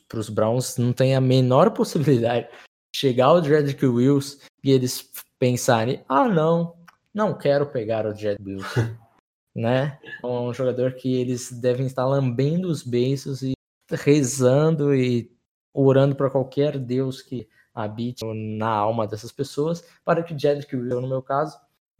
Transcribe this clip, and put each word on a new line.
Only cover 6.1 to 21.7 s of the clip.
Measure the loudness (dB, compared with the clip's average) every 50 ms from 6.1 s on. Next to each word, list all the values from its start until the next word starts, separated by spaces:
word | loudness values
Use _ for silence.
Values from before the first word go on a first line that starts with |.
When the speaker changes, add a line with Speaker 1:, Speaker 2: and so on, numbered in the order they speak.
| 2 2 2 4
Speaker 1:
não, | 2 2 2 2 2 0 0 -4 -8 _ -20 -20 _ _ _ _ -4
não | -2 -2 -2 -2
quero | -2 0 0 2 2 0
pegar | -2 -4 -8 -4 -4 -4 -2 -2
o | -4 -6
Jedrick | -4 -4 -4 -4 -4 -6 -10
Wills." | -10 -10 -10 -4 -2
Speaker 2:
<laughs> | -2 -2 -2 -6 -12 _ _ _ _ _ _ _ _ _ _ -8
Speaker 1:
Né? | -4 -2 0 0 0 -2 -2 -8 -12 -18 -20 -18 -12
É | -8
um | -6 -6 -4 -4 -6 -4
jogador | -2 -2 -2 -2 0 -2 -2 -4
que | -4 -4 -4 -2
eles | -2 -2 -4 -4 -6 -8 -12
devem | -10 -4 -2 -2 0 0 -2
estar | -4 -4 -2 -2
lambendo | 0 0 0 0 0 0 0 0 0 0 -2 -2
os | -4 -6 -6 -6
beiços | -4 -2 0 0 0 -2 -4 -6 -8 -8 -6
e | -6 -6 -6 _ _ _ _ _ _ -10
rezando | -8 -2 4 4 4 4 4 0 0 2 4 4 6 6 4 2 2 2 2 2 2
e | 2 2 2 0 -2 -2 -6 _ _ _ _ _ _ _ _ 0
orando | 4 4 6 6 6 4 4 2
pra | 0 -2 0
qualquer | 0 -2 -4 -2 -2 -2 -2 0 -2
deus | -4 -6 -4 -2 -2 -2 -4 -6 -10
que | -12 -12 -12 -12 -12 _ _ _ _ _ -10
habite | -8 -8 -8 -6 -6 -8 -8 -6 -8 -8 -8 -8 -8 -8 -8 -6
na | -4 -2
alma | 0 0 0 0 0 0 -2 -4
dessas | -4 -6 -10 -12 -14
pessoas, | -10 -10 -10 -8 -4 -4 -4 -4 -4 -6 -10 _ _ _ -2
para | -2 -2 -2 -2
que | -6 -8
Jedrick | -2 0 0 0 0 -6 -8 -8
Wills, | -6 -4 -4 -4 -4
no | -4
meu | -4 -6 -6
caso. | -4 -4 -4 -4 -4 -4 -8 _ _ _